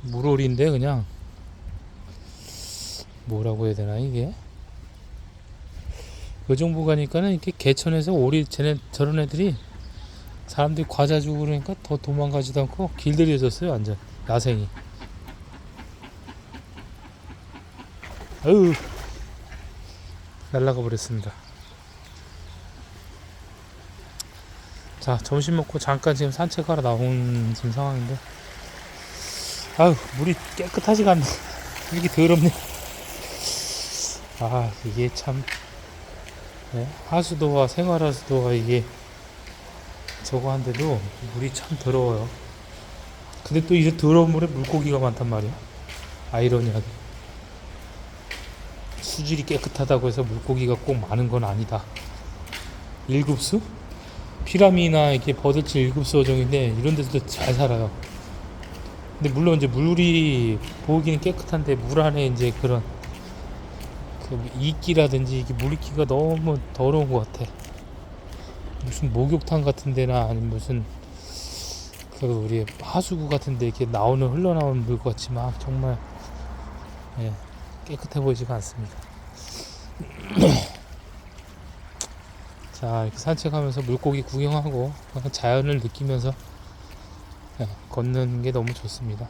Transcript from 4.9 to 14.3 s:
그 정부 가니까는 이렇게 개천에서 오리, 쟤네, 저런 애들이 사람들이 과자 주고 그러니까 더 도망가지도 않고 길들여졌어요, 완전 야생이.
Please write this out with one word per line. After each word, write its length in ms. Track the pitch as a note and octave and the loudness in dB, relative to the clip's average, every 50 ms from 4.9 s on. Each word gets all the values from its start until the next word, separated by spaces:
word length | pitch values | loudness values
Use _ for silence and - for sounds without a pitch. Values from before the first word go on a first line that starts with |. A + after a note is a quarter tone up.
| - - - - - - - - - - - - - - - - - - - - - - - - - - - - - - - | -18 -18 -18 -16 -14 -14 -16 -16 -18 -18 -18 -18 -18 -16 -16 -14 -14 -12 -10 -10 -10 -10 -12 -14 -14 -14 -12 -12 -12 -12 0
그 120 | - C3+ | 0 2
정부 260 | C3 E3 E3+ E3 D#3+ D#3 | 4 4 2 2 2 2
가니까는 480 | D#3 D#3 D3 D3 C3+ - E3 F#3 G3+ | 2 4 2 2 2 2 2 2 4
이렇게 220 | F#3+ D#3 - F#3 - | 2 2 0 -4 -6
개천에서 540 | - - C#3 C3+ - - E3+ D#3+ D#3+ D3 E3+ | 2 4 4 4 4 4 2 2 2 2 2
오리, 340 | F#3+ D#3 B2 C3 D3 D#3 D3+ | 4 4 6 6 4 4 2
쟤네, 300 | - - - C#3 D3+ D3+ C#3+ - - | 0 -2 0 0 0 0 0 -4 -10
저런 260 | - - C#3+ C#3+ D#3 D#3 | 0 0 2 2 4 2
애들이 360 | D3+ C3+ - D3+ G3 G3 C#3 - - - - - - - - - - - - - - - - - - | 0 0 2 2 2 2 2 0 -6 -12 -16 -16 -14 -14 -14 -14 -16 -16 -16 -16 -16 -14 -14 -14 -14
사람들이 380 | - - - D3 D3+ D#3 D#3 D#3 | -6 0 2 2 2 4 0 -2
과자 320 | - - - C#3+ C#3+ D#3 D3+ | -2 2 2 4 6 6 2
주고 200 | C#3+ D3+ D3+ D3 | 2 2 0 0
그러니까 360 | D3+ D3 D3+ C#3+ C#3 - G3 - - | 2 2 0 0 -2 -4 -6 -8 -2
더 140 | - D3+ | -2 -2
도망가지도 640 | C#3 - - C#3+ C#3+ D3 C#3+ C#3 C#3+ C3 C3 C3+ C#3+ | -2 0 0 0 2 2 2 2 0 0 2 2 0
않고 300 | C3+ B2+ - - D3 C3+ - | 0 0 0 -2 -2 -2 -4
길들여졌어요, 720 | - - D3+ D3 D#3 E3 D#3+ D3+ C3+ C3 B2 A2+ - F3 F3+ | 0 2 2 6 6 6 6 6 4 4 2 2 0 -2 0
완전 260 | C#3+ A2 G#2+ G#2+ G#2 F#2+ - - - - - | 0 0 0 -2 -4 -6 -8 -16 -16 -12 -2
야생이. 380 | - | 2